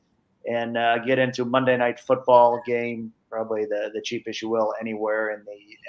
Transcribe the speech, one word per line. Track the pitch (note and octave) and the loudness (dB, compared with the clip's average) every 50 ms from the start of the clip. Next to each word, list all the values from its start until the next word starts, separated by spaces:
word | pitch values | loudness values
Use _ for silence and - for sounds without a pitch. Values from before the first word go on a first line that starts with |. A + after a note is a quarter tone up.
| _ _ _ _ _ _ _ _ - A2+ | _ _ _ _ _ _ _ _ -8 -6
and, | A#2 A#2 A#2 A#2 A#2 | -4 -4 -4 -4 -2
uh, | A#2 A#2 A#2 A#2 A#2+ | 0 2 2 2 2
get | A2+ B2 C3 C3 | 2 2 2 2
into | B2+ B2 B2 - A#2+ | 2 0 -2 -4 -2
Monday | A#2 B2 C3 C3 B2+ B2+ | 0 0 2 2 2 2
Night | B2 A#2+ A#2+ A#2 - | 2 2 0 -2 -4
Football | - - C3 B2+ - - B2 A#2+ A#2+ A#2+ A#2+ A#2+ - | -2 0 0 0 4 6 8 8 8 6 4 0 -2
game, | B2 A#2+ A#2+ A#2+ A#2+ A#2 A2+ A2+ A2 - _ _ _ | -2 -2 -2 -2 -4 -6 -8 -10 -12 -14 _ _ _
probably | A2+ A2+ A2 A2 A2 G#2+ G#2+ | -8 -8 -6 -4 -4 -4 -2
the, | G#2 G#2 G#2 G#2+ G#2+ A2 | -2 -4 -4 -4 -6 -6
the | G#2+ | -8
cheapest | G#2+ - B2 A2+ - A2+ G#2+ - | -6 -6 -8 -6 -8 -8 -10 -8
you | A2 A2 | -4 -2
will | A2+ A2+ G#2+ G#2+ G#2 A2 | 0 0 0 0 -2 -4
anywhere | A2+ A2+ A2 G#2 A2 G#2+ G#2+ A2 A2 G#2+ | -6 -6 -4 -4 -2 -2 0 -2 -2 -4
in | G#2+ G#2 G#2 | -6 -8 -12
the | G#2 G#2 G#2 G#2 G#2 G#2+ - - | -16 -20 -20 -20 -20 -20 -18 -16